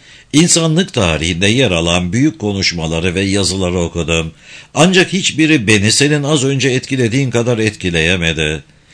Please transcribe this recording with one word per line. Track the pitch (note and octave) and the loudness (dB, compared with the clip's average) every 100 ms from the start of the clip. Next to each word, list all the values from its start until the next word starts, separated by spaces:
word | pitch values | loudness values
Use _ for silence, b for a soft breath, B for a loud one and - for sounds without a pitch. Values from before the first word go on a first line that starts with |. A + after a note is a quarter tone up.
| B B B | B B B
"İnsanlık | C#3+ F3 E3+ E3 D#3 F#3+ | 2 4 2 2 0 0
tarihinde | B2 F2+ D#2 E2 E2+ G2+ | 0 0 0 -2 0 0
yer | A#2+ B2 | 2 2
alan | E2+ E2+ F2 F2+ | 0 0 0 0
büyük | G#2+ D3+ - | 0 0 0
konuşmaları | G#2 G2 F#2 E2+ D#2+ E2 F#2 | -4 -2 -4 -4 -4 -2 -2
ve | F2 | -2
yazıları | G2 G2+ F2 F#2+ F2+ F2+ | -2 0 -2 -2 -2 -2
okudum. | E2+ E2+ D#2 E2 D#2+ B B B B | -2 -4 -2 -2 -4 B B B B
Ancak | - F3 F#3 F3 | 2 4 4 2
hiçbiri | F#3+ - A#2 D#3 D3+ G2+ | 0 -2 0 2 2 2
beni | G#2+ G#2 | 2 2
senin | - C#3+ D3+ | 2 2 0
az | C#3+ D#3 | 0 0
önce | C3+ C#3 C3 | 0 0 0
etkilediğin | B2 - C3+ A#2 B2+ C3+ | -2 -2 -2 0 0 0
kadar | A#2+ A#2 A2+ | 0 0 0
etkileyemedi. | A2 - F#2 E2+ D#2+ F#2 E2 D#2+ D#2 D#2 - B B | -2 -2 -4 0 0 0 -2 -2 -2 -4 -10 B B